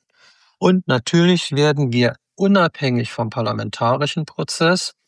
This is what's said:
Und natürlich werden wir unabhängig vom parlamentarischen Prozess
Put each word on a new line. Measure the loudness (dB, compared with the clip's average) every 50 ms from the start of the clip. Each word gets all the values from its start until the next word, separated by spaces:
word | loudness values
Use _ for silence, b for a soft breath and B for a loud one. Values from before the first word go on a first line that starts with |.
| _ b b b b b b b b b b b
Und | 2 2 2 2 0 0
natürlich | -2 -2 0 0 2 4 4 4 4 2 0 -2 -2
werden | 0 2 2 2 0 0 0 2
wir | 2 0 0 -2 -4 _ _ _
unabhängig | -2 2 2 4 4 2 0 -2 -4 -2 -2 -2 -2 -4 -4 -6
vom | -6 -6 -4
parlamentarischen | -4 -4 -4 -4 -4 -4 -6 -8 -6 -2 0 0 0 0 -2 -2 -4 -4 -6
Prozess | -6 -8 -8 -8 -8 -2 0 2 2 2 2 -2 -6 -12 b b